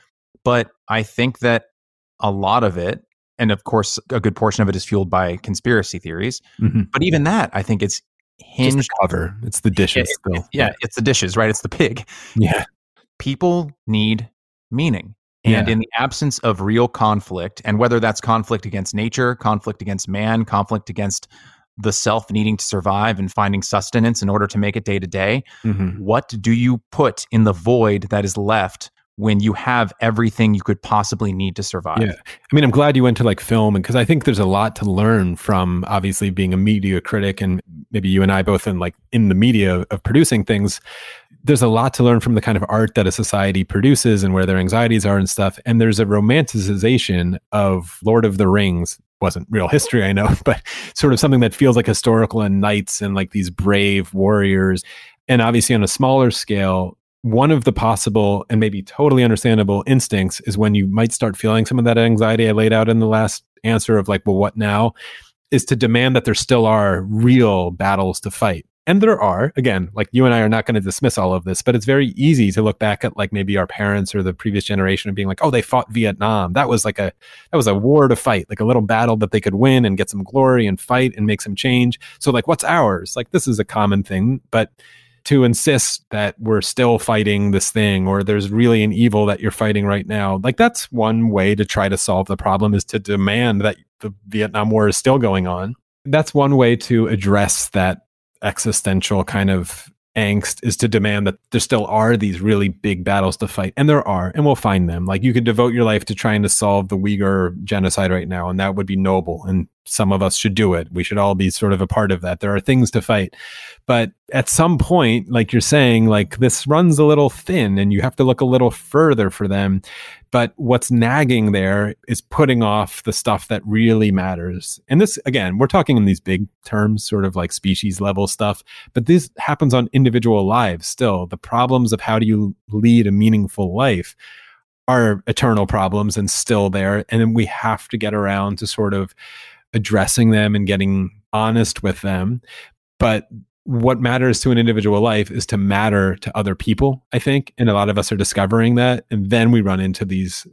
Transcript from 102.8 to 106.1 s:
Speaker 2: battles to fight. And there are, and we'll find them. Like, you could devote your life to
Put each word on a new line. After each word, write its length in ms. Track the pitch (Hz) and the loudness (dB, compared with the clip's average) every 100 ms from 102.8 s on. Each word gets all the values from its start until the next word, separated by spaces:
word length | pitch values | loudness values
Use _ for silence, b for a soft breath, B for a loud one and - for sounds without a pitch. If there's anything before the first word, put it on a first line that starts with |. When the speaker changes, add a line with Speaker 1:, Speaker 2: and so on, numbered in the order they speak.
| 107 92 | -4 -4
Speaker 2:
battles 320 | 92 101 95 - | -2 0 0 -2
to 100 | 104 | -6
fight. 240 | - 95 - | -6 -6 0
And 120 | 147 | 2
there 180 | 147 - | 2 2
are, 260 | 95 90 | -2 -2
and 100 | 151 | 0
we'll 120 | 147 131 | 0 2
find 320 | 110 95 87 | 2 2 0
them. 180 | 85 92 | -2 -4
Like, 160 | 98 | -2
you 100 | 127 | 0
could 120 | 120 | 0
devote 280 | 117 110 123 | 0 2 2
your 120 | 120 | 2
life 200 | 113 107 | 2 0
to 80 | - | -4